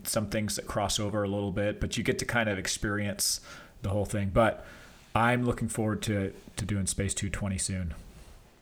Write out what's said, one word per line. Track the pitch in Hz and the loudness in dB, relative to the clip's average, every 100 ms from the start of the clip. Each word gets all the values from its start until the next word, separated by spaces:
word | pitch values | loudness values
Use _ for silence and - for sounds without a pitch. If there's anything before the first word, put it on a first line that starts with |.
| - | -2
some | 113 104 | 0 0
things | 110 107 104 | -2 -2 -4
that | - | -4
cross | 113 98 - | -2 0 0
over | 104 104 | 0 0
a | 98 | 0
little | 101 101 | 0 0
bit, | 92 104 104 | 0 0 0
but | 104 - | -2 0
you | 120 | 0
get | - | 0
to | - | 2
kind | 117 107 | 2 2
of | 95 | 0
experience | 90 - 110 104 101 101 - - - - - - | -2 -2 0 0 -2 0 0 -2 -6 -16 -18 -8
the | 104 | -2
whole | 104 98 | 0 0
thing. | 107 98 | 0 2
But | 104 107 - - - - - - | 6 6 4 -8 -18 -20 -20 -2
I'm | 107 117 123 123 | 4 6 4 2
looking | 117 110 | 0 -2
forward | - 107 101 | 0 0 0
to, | - 101 95 - - - | 0 0 0 -4 -14 -6
to | 95 | -2
doing | 101 92 | 0 0
Space | - 98 | 0 0
two | - 98 | 0 -2
twenty | - 101 95 | -2 -2 -2
soon. | - 95 87 - - - - - - - | -2 -2 -4 -6 -12 -18 -20 -20 -20 -14